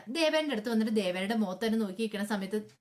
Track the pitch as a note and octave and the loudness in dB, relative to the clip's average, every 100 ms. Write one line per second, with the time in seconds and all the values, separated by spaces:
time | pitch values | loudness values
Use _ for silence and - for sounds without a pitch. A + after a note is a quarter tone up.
0 | - C#4 D#4 D#4 D#4 A3+ A#3 A3+ A3 G#3+ | -2 0 2 4 2 -2 0 2 2 2
1 | F3+ F#3 G3 A3 G3 F#3 A3+ A3 G#3 F#3 | 2 0 0 0 0 0 0 2 0 -2
2 | A3 G#3 G#3 G#3 F#3+ G#3+ G#3+ - | -4 -2 -2 -2 -2 -4 -6 -18